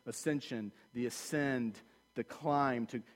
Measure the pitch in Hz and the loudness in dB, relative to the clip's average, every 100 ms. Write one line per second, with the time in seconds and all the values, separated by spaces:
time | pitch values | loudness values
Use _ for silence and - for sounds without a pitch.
0 | - - 156 147 - 117 104 - - 120 | -10 -4 0 0 0 -4 -6 -10 -10 -2
1 | 120 - - 151 139 127 113 101 - - | -2 -2 -2 0 2 2 0 -4 -14 -20
2 | _ - - - 151 143 135 120 113 117 | _ -6 -6 -2 2 4 4 2 0 -4
3 | - | -8